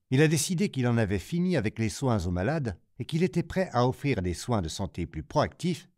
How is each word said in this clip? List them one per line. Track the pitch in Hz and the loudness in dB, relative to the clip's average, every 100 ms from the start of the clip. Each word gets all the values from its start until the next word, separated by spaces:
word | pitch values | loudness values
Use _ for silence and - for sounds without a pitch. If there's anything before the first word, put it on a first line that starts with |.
| - | 0
il | 131 | 4
a | 156 | 4
décidé | 156 - 170 208 | 4 0 0 -2
qu'il | 131 123 | 0 2
en | 117 | 2
avait | 110 101 | 2 0
fini | - 170 180 165 | -2 -2 0 0
avec | 107 110 | 0 0
les | 110 | -2
soins | - 131 110 90 | -2 0 0 0
aux | |
malades | 90 101 160 120 90 _ - | 0 0 -2 -4 -6 _ -12
et | 120 | -4
qu'il | 143 | 0
était | 180 175 | 0 0
prêt | 170 185 175 | -2 -2 0
à | 123 127 | 2 2
offrir | 131 139 113 | 0 -2 0
des | 90 85 | 0 -2
soins | - 113 | -2 -2
de | 80 | -2
santé | - 95 - 82 | -4 -6 -6 -6
plus | 160 | -6
proactifs, | 139 151 104 - 175 165 - | -4 0 0 0 -4 -4 -8